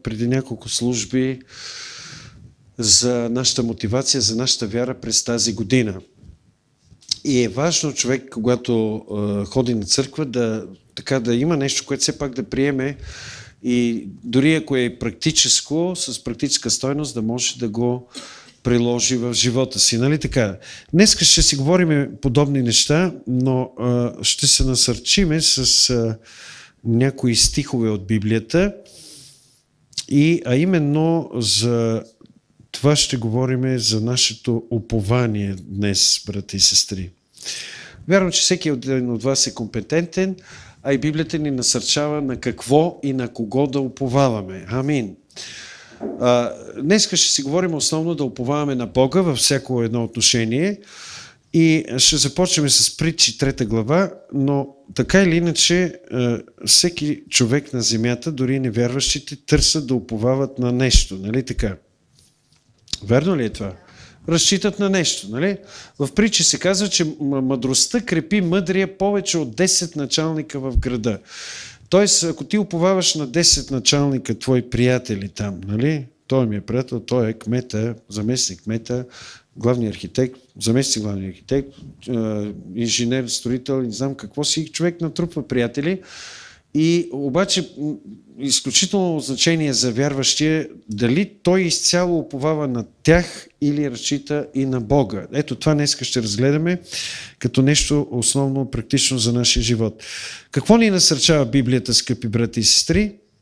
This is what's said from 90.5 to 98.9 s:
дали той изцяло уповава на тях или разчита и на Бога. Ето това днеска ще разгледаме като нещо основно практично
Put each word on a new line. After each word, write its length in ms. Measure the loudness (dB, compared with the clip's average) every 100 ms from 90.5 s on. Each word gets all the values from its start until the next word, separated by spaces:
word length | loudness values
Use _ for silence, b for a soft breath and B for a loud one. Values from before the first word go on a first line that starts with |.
| 0 -4 -14 -10
дали 440 | -2 2 2 0 0
той 180 | 2 2
изцяло 580 | 2 0 0 2 2 0
уповава 480 | -2 -2 -2 0 -2
на 180 | -4 -6 _
тях 440 | 4 4 4 -10 -20 _
или 300 | 0 0 -2
разчита 560 | -4 -4 -4 -2 -6 -4
и 120 | -2 0
на 160 | -2
Бога. 460 | 2 2 2 -4 -4
Ето 220 | -4 -4 -2
това 180 | 2
днеска 320 | 2 2 -2 -2
ще 160 | -2
разгледаме 600 | -2 2 2 2 0 -2 B B B B B B
като 220 | 0 2
нещо 460 | 4 4 2 0 0
основно 600 | 0 0 0 0 0 -2
практично 460 | -4 0